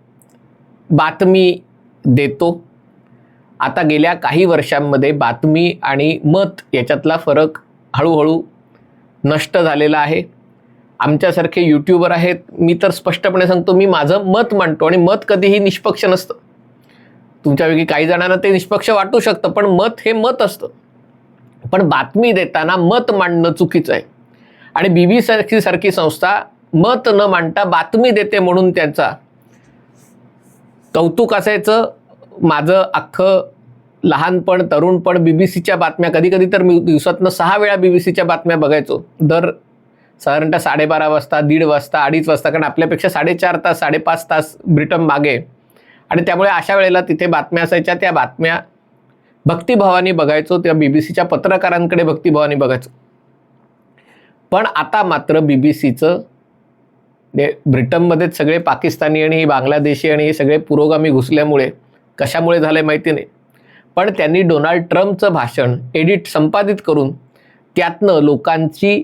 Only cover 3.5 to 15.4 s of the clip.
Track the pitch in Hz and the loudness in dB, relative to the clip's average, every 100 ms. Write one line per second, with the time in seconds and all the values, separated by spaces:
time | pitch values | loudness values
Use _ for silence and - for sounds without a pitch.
3.5 | - 135 156 156 151 165 175 123 156 185 | -6 -4 -2 0 2 0 0 -2 0 2
4.5 | 160 - 143 147 135 143 147 120 123 156 | 0 0 -2 0 0 0 0 -2 0 0
5.5 | 160 175 170 - 135 151 - 147 180 190 | 2 0 -2 -4 -2 -2 0 0 0 0
6.5 | - - 131 120 147 156 165 156 143 156 | -6 -6 -4 -2 -2 -2 -2 0 2 0
7.5 | - - _ _ 123 165 151 156 165 - | -4 -20 _ _ -2 0 2 0 -2 -6
8.5 | _ _ _ _ _ _ _ 143 151 - | _ _ _ _ _ _ _ -2 -2 -2
9.5 | 190 160 147 151 156 147 170 180 _ _ | -2 0 0 0 0 0 -2 -6 _ _
10.5 | _ _ _ _ - 135 151 185 170 165 | _ _ _ _ -4 -2 0 0 0 -2
11.5 | - 170 147 147 180 175 170 175 175 - | 0 2 2 2 2 2 0 -2 -4 -10
12.5 | - 170 170 196 - 185 170 196 185 175 | -2 0 2 0 -2 -6 -4 -2 0 2
13.5 | 180 175 185 196 170 143 196 190 208 233 | 0 2 2 4 2 2 0 2 0 0
14.5 | 202 170 156 160 180 170 214 - 196 | 0 -2 0 0 2 2 0 0 0